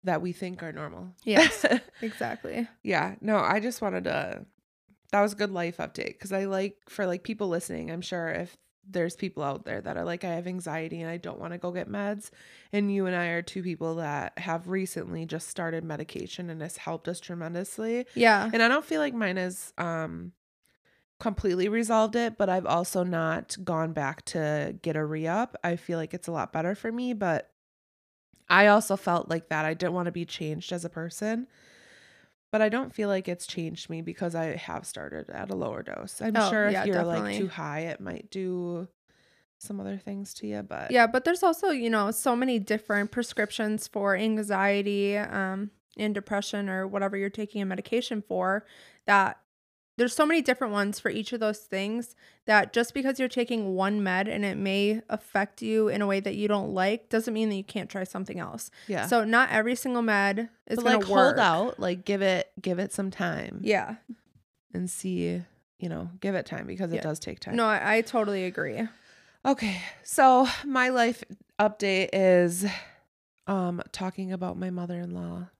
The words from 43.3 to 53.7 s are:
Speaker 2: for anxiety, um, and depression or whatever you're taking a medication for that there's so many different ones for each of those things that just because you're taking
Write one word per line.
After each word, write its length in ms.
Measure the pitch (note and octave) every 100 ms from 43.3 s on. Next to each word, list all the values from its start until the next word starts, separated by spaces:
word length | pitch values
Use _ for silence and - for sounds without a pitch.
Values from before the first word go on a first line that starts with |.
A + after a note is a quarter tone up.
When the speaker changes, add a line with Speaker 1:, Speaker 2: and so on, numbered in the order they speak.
| - G#3 - G#3+ G#3+ -
Speaker 2:
for 300 | G#3 G3+ F#3+
anxiety, 1000 | A3 G#3+ G#3 F#3+ G3 G3+ G3+ G3+ G3+ G3+
um, 540 | G#3 G3 F#3+ F#3+ G#3 _ _ -
and 180 | G#3+
depression 540 | G3+ - G3+ G3 G3+ G3+
or 180 | F#3+ F#3+
whatever 280 | G3+ G3 G3
you're 140 | G3
taking 320 | G#3+ G#3 G#3
a 40 | G3
medication 560 | F#3 - A#3 B3 A3
for 440 | - F#3 F#3 G3+ - - - _ -
that 320 | G3+ F#3+ - _ _ _ _ _ -
there's 160 | B3
so 100 | -
many 160 | D4+ E4
different 320 | C4 B3 A#3+
ones 260 | G3+ G3+ G#3
for 120 | A3+
each 220 | G#3+ G#3
of 60 | A#3+
those 180 | G#3+ G#3
things 580 | - F#3+ G3+ A#3 A#3 - - _ -
that 260 | G#3+ -
just 220 | A#3 A#3+
because 240 | C#4 C4 C4
you're 80 | B3+
taking 460 | B3+ A#3+ A#3 G3